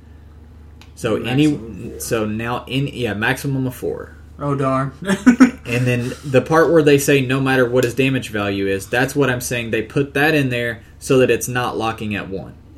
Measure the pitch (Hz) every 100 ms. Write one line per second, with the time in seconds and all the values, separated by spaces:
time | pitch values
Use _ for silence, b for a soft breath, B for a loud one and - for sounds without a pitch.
0 | B B B B - - - - - -
1 | 120 104 - 131 151 143 113 95 117 -
2 | - 120 107 110 117 123 - 131 139 120
3 | 117 101 117 131 139 135 127 - 87 -
4 | - - - - 143 139 135 131 135 -
5 | 190 196 254 240 247 - - 120 127 123
6 | 123 - 147 127 127 160 147 165 147 143
7 | 139 139 123 135 135 131 120 127 120 113
8 | 135 131 107 107 101 98 98 98 - 120
9 | 131 143 131 123 - 120 113 113 107 147
10 | 143 139 151 156 131 120 120 110 B B
11 | - 135 123 113 - 123 123 - 113 107
12 | 107 101 85 95 - - -